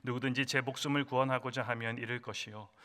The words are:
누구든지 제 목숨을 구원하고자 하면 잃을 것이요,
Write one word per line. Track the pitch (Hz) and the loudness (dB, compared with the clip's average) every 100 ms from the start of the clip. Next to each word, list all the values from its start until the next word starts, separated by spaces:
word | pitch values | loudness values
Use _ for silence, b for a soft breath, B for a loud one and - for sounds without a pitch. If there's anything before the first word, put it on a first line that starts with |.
누구든지 | 127 123 131 127 135 | -4 0 0 2 2
제 | 135 | 2
목숨을 | 127 131 147 143 | 0 -2 2 2
구원하고자 | 139 127 131 127 127 131 | 4 2 4 2 0 -2
하면 | 117 117 117 117 | -2 0 -2 -4
잃을 | 117 120 | -4 -4
것이요, | 120 104 - 107 104 - | -4 -8 -8 -10 -14 -20